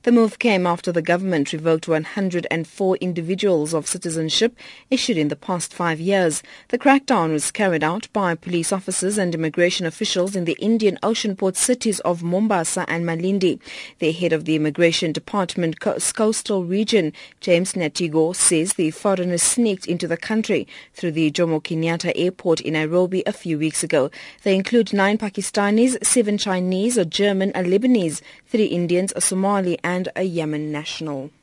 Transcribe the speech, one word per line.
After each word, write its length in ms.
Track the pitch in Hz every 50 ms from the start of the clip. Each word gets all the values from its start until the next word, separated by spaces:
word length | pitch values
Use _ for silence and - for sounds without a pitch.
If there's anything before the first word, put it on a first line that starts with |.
| -
The 80 | 240
move 260 | 240 233 226 214 - -
came 300 | - 240 208 185 180 175
after 240 | 175 175 - 185
the 100 | 170 170
government 500 | 160 165 170 175 190 190 180 156 143 -
revoked 360 | - 156 156 170 160 160 - -
one 160 | 160 156 156
hundred 420 | - - 208 196 185 170 175 160 -
and 160 | - 165 160
four 300 | - - - 202 185 185 -
individuals 760 | - 180 175 175 165 160 196 185 208 202 180 156 151 151 165
of 140 | 156 143 -
citizenship 680 | - 180 - 175 160 165 160 160 - - 220 240 - _ - - - - _ _
issued 280 | 262 247 - - 214
in 100 | 160 151
the 80 | 147 143
past 400 | - - - 185 175 - - -
five 240 | - 175 170 160 156
years. 460 | 165 185 202 196 180 165 151 - - - - - - _
The 100 | - 240
crackdown 540 | - 285 277 277 269 - 262 196 165 160
was 180 | 156 151 - -
carried 320 | - - 214 190 170 156
out 240 | 151 156 170 220 - -
by 240 | _ 214 196 175 170
police 360 | 165 - 180 175 170 165 -
officers 460 | 202 185 190 - 185 - 185 190 208 208
and 160 | 190 175 170
immigration 500 | 160 160 160 147 180 175 175 - - 180
officials 520 | 165 - - 214 202 - 190 175 196 196
in 80 | 190 175
the 120 | 165 - -
Indian 360 | - 208 226 226 220 202 175 -
Ocean 320 | - 202 226 - - 214 190
port 220 | - 202 190 190
cities 420 | - - - 247 247 - 226 190 -
of 220 | - 170 175 170
Mombasa 680 | 170 170 175 190 220 220 208 175 160 - - 185 170 -
and 160 | 160 170 170
Malindi. 540 | 170 165 165 175 190 196 202 190 175 143 - - - - - - - - _
The 140 | 175 156
head 200 | 165 170 180 165
of 120 | 160 156 127
the 100 | 147 156
Immigration 560 | 156 151 151 147 - 170 170 165 - 180 160
Department 680 | 147 156 - - - 202 185 170 - - 175 165 156 -
co-, 180 | - 214 - - - - -
coastal 480 | - 220 214 220 - - - 214 190
region, 500 | 180 170 185 202 220 - 226 208 165 151 - - - - _ _
James 320 | - 190 175 170 185 -
Nyatigo, 640 | - 185 170 151 - - 180 160 151 160 156 160 185
says 380 | - - - 180 156 160 190 -
the 180 | - 160 156
foreigners 500 | 156 - - 208 196 185 180 180 175 170
sneaked 300 | - - - 247 240 220
into 340 | 196 185 - - 180 170 -
the 120 | 165 165 170
country 500 | - - 220 220 214 - 202 143 101 - - - - _
through 180 | _ - - 175
the 200 | 151 160 160 151
Jomo 280 | 143 - 175 165 160 151
Kenyatta 500 | _ - 175 160 160 165 170 170 - 175 -
Airport 460 | - 170 180 185 - - 185 160 160
in 140 | - - 156
Nairobi 480 | 156 156 156 165 180 185 175 190 185 -
a 80 | -
few 260 | 202 - - 175 160 147
weeks 240 | 156 156 151 -
ago. 280 | - 160 - 147 131 156 - - - - - _
They 120 | _ 202 190
include 380 | 190 190 - 240 240 220 -
nine 240 | - 202 190 196 208
Pakistanis, 880 | 220 220 202 - 208 190 - - 214 202 202 208 220 240 262 254 - 214
seven 320 | - - 254 220 208 208
Chinese, 640 | 202 - 208 185 185 180 185 185 185 202 247 247 226
a 80 | 180
German, 460 | 160 - - 202 208 196 190 190 202 -
a 80 | -
Lebanese, 580 | 180 175 185 208 233 254 247 220 180 160 147 - - - - - _
three 200 | _ - 220 214
Indians, 480 | - 143 175 175 165 175 175 190 190 -
a 60 | -
Somali, 560 | - - 185 185 190 196 202 196 190 180 170 -
and 280 | - 175 180 180 185 - -
a 100 | - 190
Yemen 460 | 190 165 165 156 151 151 151 151 151
national. 600 | 151 147 156 - - - 160 156 143 135 135 156 _ _